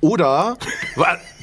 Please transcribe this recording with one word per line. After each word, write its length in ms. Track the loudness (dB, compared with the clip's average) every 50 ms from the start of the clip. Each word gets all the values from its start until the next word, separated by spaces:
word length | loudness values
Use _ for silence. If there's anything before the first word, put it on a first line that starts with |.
Oder, 560 | 0 2 2 4 2 2 2 2 0 -2 -4 -8 -8 -10 -10
<laughs> 200 | -8 -10 -6 -2 0
wa-, 200 | 2 2 0 -2 -4 -16 -20 -20